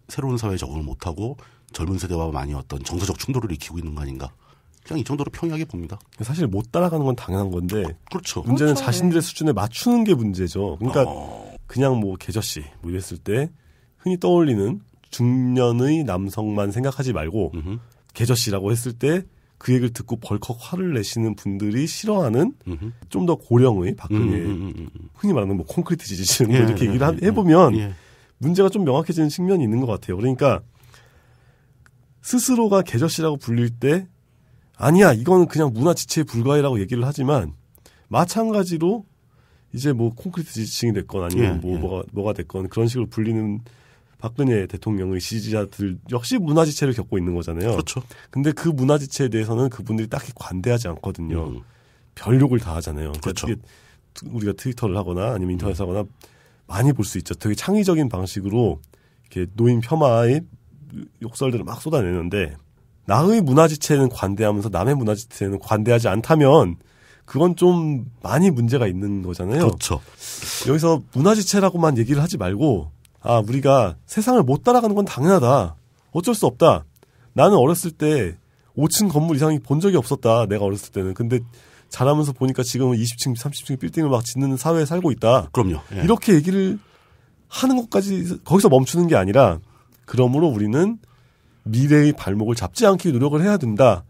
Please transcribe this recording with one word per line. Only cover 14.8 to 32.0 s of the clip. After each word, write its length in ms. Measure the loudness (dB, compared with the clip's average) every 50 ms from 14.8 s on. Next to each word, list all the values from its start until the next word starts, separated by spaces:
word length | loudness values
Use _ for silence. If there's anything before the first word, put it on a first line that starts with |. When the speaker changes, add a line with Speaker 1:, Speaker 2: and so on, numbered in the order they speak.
| -10 _ _ _ _ _
Speaker 2:
중년의 920 | -4 0 0 2 2 2 0 0 2 2 2 2 2 2 2 2 2 0 0
남성만 680 | -2 -2 -4 -4 -6 -6 -6 -4 -4 -2 -2 -2 -2
생각하지 420 | -2 -4 -4 -4 -4 -4 -4 -4 -4
말고 380 | -4 -4 -4 -4 -4 -4 -4 -6
Speaker 1:
음흠. 240 | -8 -10 -10 -10 -12 -14 _ _ _ _ _ -6
Speaker 2:
"개저씨라고" 580 | -4 -2 0 0 0 0 -2 -4 -2 -2 -2
했을 220 | -2 -2 -4 -6 -8
때 300 | -4 -2 0 0 -2 -4 -8 _ _ _ _ _ _
그 140 | -2 0 0
얘기를 180 | 2 2 -2
듣고 240 | -4 -6 -10 -8 -8 -8
벌컥 340 | -6 -6 -6 -6 -6 -8 -12 -12
화를 320 | -12 -10 -8 -6 -4 -4 -4
내시는 420 | -4 -4 -4 -4 -4 -2 -2 -4
분들이 500 | -4 -6 -8 -6 -4 -4 -4 -2 -2 -4
싫어하는 680 | -4 -6 -6 -4 -2 0 0 0 0 2 2 0 0 -2 _ -10
Speaker 1:
음흠. 260 | -10 -10 -10 -10 -12 -14 -16 -14 -8
Speaker 2:
좀 160 | -6 -2 0
더 100 | 0 0
고령의 580 | -2 0 2 4 6 6 6 4 2 0 -2 -4 -6
박근혜, 240 | -6 -4 -2 0 0 0 0 -2
Speaker 1:
음, 80 | -2
음, 60 | -4
음, 220 | -6 -6 -8 -8 -10 -12
음, 120 | -14 -14 -16 -18
음. 80 | -20 -20 -12
Speaker 2:
흔히 200 | -4 -2 0 0
말하는 240 | 0 0 0 -2 -4
뭐 80 | -4
콘크리트 400 | -6 -4 -4 -2 -2 -4 -6 -6
지지층 420 | -8 -8 -6 -2 -2 0 2 2 4
뭐 80 | 4
Speaker 1:
예, 40 | 4
Speaker 2:
이렇게 260 | 4 4 2 0 0
Speaker 1:
예, 20 | 0
Speaker 2:
얘기를 180 | 0 2 0
하-, 60 | 0 0 0
Speaker 1:
예, 40 | 0 0
Speaker 2:
해보면 480 | 0 2 4 6 8 8 8 6 4 2
Speaker 1:
예. 160 | -2 -4 -8 -12 _ _ _ _ _ _ _ -6
Speaker 2:
문제가 320 | -2 0 2 4 2 2
좀 160 | 2 0 0
명확해지는 420 | 2 2 0 0 -2 0 0 0 0
측면이 340 | 0 -2 -2 0 0 2
있는 200 | 2 0 0 0
것 60 | 0 -2
같아요. 280 | -4 -4 -6 -6 -6
그러니까 460 | -2 -2 -2 0 2 2 2 2 0 -4 -10 _ _ _ -20 -20 -20 _ _ _ _ _ _ _ _ _ _ _ _ _ _ _ _ _ _ _ _